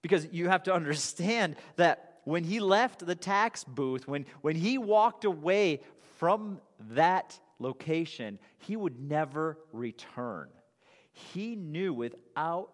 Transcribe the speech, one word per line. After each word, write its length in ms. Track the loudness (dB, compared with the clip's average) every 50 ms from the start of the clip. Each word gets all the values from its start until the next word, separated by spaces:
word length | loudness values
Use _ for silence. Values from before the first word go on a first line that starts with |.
Because 240 | 4 4 4 4 4 -2
you 200 | -4 -2 2 2
have 140 | 2 2 4
to 100 | 2 2
understand 800 | 2 2 0 -2 -2 -2 -6 -4 -2 -2 0 2 2 0 0 -2 -8 -16 -10 2
that 440 | 4 6 6 6 2 -4 -20 -20 _ _
when 200 | -2 -2 -2 0
he 160 | 0 -2 0
left 460 | 4 4 6 6 4 2 0 -8 -6
the 80 | -6 -6
tax 500 | -4 -2 0 2 2 2 2 0 -8 -14
booth, 420 | -10 -6 -4 -2 -2 -2 -4 -6
when, 200 | -6 -6 -6 -6 -10 -16 -4
when 140 | -2 -2 0
he 200 | 0 0 0 0
walked 480 | 0 2 4 4 6 6 4 2 0 -2
away 560 | -2 -2 0 2 2 4 4 4 2 2 -2 -6 -16 -20 _ -20 -20 -8 0
from 420 | 2 2 2 2 0 -8 -10 -12 _ _ _ _ -16 -2
that 500 | 2 4 4 6 4 2 -2 -4 -16 -20 _ _ _ _
location, 800 | -6 -6 -6 -6 -4 -2 -2 -2 -2 -4 -8 -10 -10 -10 -10 -12 -18 _ _ _
he 180 | -10 -8 -6
would 240 | -4 -4 -4 -6 -6
never 560 | -6 -2 0 -2 -2 -2 -4 -4 -4 -4 -6 -8 -18 _
return. 760 | -10 -8 -8 -8 -10 -12 -20 -14 -10 -10 -8 -8 -8 -10 -12 -14 -20 _ _ _ _ _ _ _ _ _ _ _
He 440 | _ -20 -20 -12 -10 -10 -8 -8 -8
knew 380 | -10 -10 -8 -6 -4 -4 -2 -2
without 800 | -2 -4 -6 -8 -12 _ _ _ -4 -2 -2 -2 -4 -6 -8